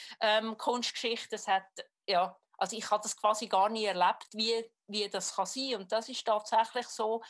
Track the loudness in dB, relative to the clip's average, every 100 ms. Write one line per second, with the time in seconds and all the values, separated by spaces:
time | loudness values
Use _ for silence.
0 | -14 0 2 4 2 -2 -2 0 -2 -4
1 | -4 -4 -6 -6 0 0 0 -12 -16 _
2 | 0 2 2 -2 _ -6 -4 -4 0 0
3 | 0 0 2 2 2 2 2 2 -2 2
4 | 2 2 -6 -4 0 0 -2 _ -8 -4
5 | -4 -4 -4 -2 -4 -4 -4 -4 -2 -2
6 | -2 -4 0 0 2 2 2 -2 -4 -2
7 | -2 -2 -6